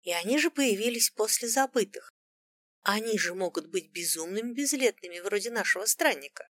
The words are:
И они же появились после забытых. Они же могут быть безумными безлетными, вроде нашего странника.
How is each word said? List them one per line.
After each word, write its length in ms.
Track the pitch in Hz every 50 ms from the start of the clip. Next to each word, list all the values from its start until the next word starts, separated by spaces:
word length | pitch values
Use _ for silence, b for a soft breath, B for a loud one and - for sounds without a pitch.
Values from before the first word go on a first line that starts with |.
И 100 | _ 175
они 260 | 170 170 170 202 262 302
же 120 | 302 339
появились 600 | _ 285 277 254 202 190 220 240 233 233 - -
после 380 | _ - 214 220 - - 247 233
забытых. 640 | 226 269 269 262 - 247 202 - - - - - _ _ _ _ _ _ _ _ _ _ _ _ _ _
Они 340 | _ - 202 214 220 226 220
же 180 | 202 - 175 175
могут 340 | 190 185 170 - 165 156 160
быть 220 | 190 185 - _
безумными 640 | _ 170 170 160 - 165 160 170 190 214 226 240
безлетными, 680 | 233 262 285 269 294 269 262 226 - _ - 180 170 175
вроде 300 | 175 196 208 208 196 233
нашего 360 | 233 220 185 - - 185 202
странника. 640 | 233 - - 330 294 208 143 139 143 _ - - _ _